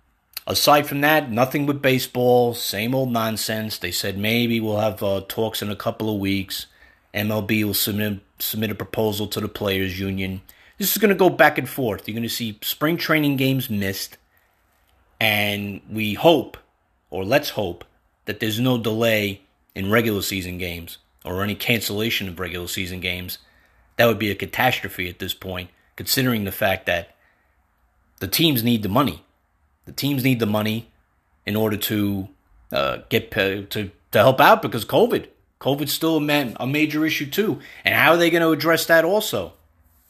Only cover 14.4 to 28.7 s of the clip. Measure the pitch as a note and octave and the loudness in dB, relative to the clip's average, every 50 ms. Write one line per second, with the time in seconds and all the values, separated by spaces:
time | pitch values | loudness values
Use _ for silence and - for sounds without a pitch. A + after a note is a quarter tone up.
14.4 | _ _ _ _ _ _ _ _ _ _ _ _ _ _ _ - A#2 A2 G#2 G#2 | _ _ _ _ _ _ _ _ _ _ _ _ _ _ _ -2 0 0 2 0
15.4 | G#2 G#2 G#2 G#2 G2+ G2+ G2 - - - G#2+ A2 A2 G#2+ G2+ - - E3 E3+ C3+ | 0 -2 -4 -4 -6 -8 -8 -10 -12 -8 -6 -4 -4 -2 0 2 4 6 6 4
16.4 | - - - - _ _ _ _ _ _ _ _ _ - D2+ F#2 F#2+ G2 B2+ D3+ | 2 -4 -12 -20 _ _ _ _ _ _ _ _ _ -12 -8 -6 -2 0 0 0
17.4 | D3 - - - G#2 F2 E2+ - - _ _ _ _ _ _ _ - - - - | 0 -2 -4 -4 -4 -4 -6 -10 -14 _ _ _ _ _ _ _ -10 -10 -6 -4
18.4 | A#2 A2 G#2+ A2+ B2 C3 B2+ A#2+ A2 A#2 A2 A2 A#2 A#2 A2 G#2+ G#2 G2+ G2 - | -4 -4 -2 0 2 2 2 2 0 -2 0 2 2 2 2 2 2 0 -4 -6
19.4 | _ _ _ _ _ _ - - F#2+ G2 G#2+ A#2+ A2+ A#2 G#2 G2 F#2 - G2+ F#2+ | _ _ _ _ _ _ -10 -6 -2 2 2 2 4 2 0 -2 -2 -2 -4 -4
20.4 | F2+ F2+ F2+ F2+ F#2 F2 F2 E2+ E2 - - - _ _ _ _ - - F2+ F#2 | -4 -6 -6 -6 -6 -6 -8 -8 -12 -14 -18 -20 _ _ _ _ -10 -6 -4 -4
21.4 | G2 G#2 G2+ - - - A#2+ A2 - - G#2 G#2 A2 A#2+ - - G2+ F#2+ F2 F2 | -2 -2 -4 -2 0 0 0 0 0 -4 -4 -2 -2 -2 -2 -4 -6 -6 -8 -8
22.4 | F#2 F2 E2 F2+ F2 F2 - F#2+ F#2+ F2+ F#2 F2+ F2 F#2 F2+ F2+ F2+ F#2 - - | -8 -8 -8 -8 -8 -8 -8 -6 -6 -6 -8 -6 -6 -6 -6 -6 -8 -10 -12 -14
23.4 | _ _ _ _ _ _ _ _ _ _ _ - A#2+ A#2+ A2+ G2 A2 G2+ F#2+ - | _ _ _ _ _ _ _ _ _ _ _ 4 4 4 4 2 0 -2 -2 -4
24.4 | G2+ F2+ - - B2 B2+ B2 - - - - - F#2 F2+ F2+ - F#2+ F2+ - - | -6 -4 0 0 2 2 2 0 -4 -8 -8 -8 -8 -8 -8 -8 -8 -8 -8 -8
25.4 | - F#2 F#2 F2+ F2+ - _ _ _ _ _ - A2 - - C3+ B2+ B2+ A#2+ A2 | -8 -10 -8 -8 -10 -12 _ _ _ _ _ -8 -4 -2 0 0 2 0 0 -2
26.4 | G2+ G2 - - G#2+ G2 F#2+ F#2 - - F2 E2+ E2+ - _ _ _ _ _ _ | -2 -4 -4 0 0 0 0 0 0 -2 -2 -2 -2 -8 _ _ _ _ _ _
27.4 | _ _ _ _ _ _ _ _ _ _ _ _ _ _ _ - G2+ F#2 - - | _ _ _ _ _ _ _ _ _ _ _ _ _ _ _ -10 -8 -4 0 2
28.4 | E3 E3 C#3+ A#2 A2 A#2+ | 2 2 2 2 2 0